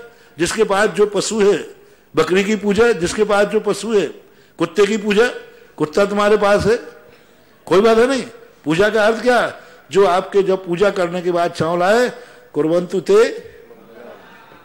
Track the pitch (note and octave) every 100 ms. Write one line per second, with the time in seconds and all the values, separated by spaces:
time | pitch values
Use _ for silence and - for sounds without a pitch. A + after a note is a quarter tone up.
0 | - _ _ - E3+ A3 G3 G3 G#3+ E3+
1 | G#3 G3 - A3 G3+ D#3+ - - _ _
2 | _ D3+ D#3+ F#3 G3 G#3+ G#3 G3 A#3+ F#3+
3 | F3 - G3+ G3+ G3+ G#3+ G#3 - G#3+ G#3
4 | C3+ - _ _ _ - E3 - G3+ G#3+
5 | G#3 G3+ B3 - - - - - D3+ G3+
6 | G3+ G3+ G#3 G#3+ G3+ G3+ G3 A#3+ - -
7 | - - _ _ _ _ - F3+ A3+ A3+
8 | B3 C4 D#3 - - _ D3 E3 G#3+ A3
9 | G#3 A3+ A#3+ A#3+ D#3+ - - - - F3
10 | G3 F3+ F#3 G3+ F3+ F#3 F3 E3+ G3+ G3
11 | F3 F3+ F3 F3 E3+ - D#3+ F3 F3+ A3+
12 | B3 - - - - D3 D#3 F3 F3+ F#3
13 | F3 G3+ B3+ - - - - - - -
14 | - - - - - -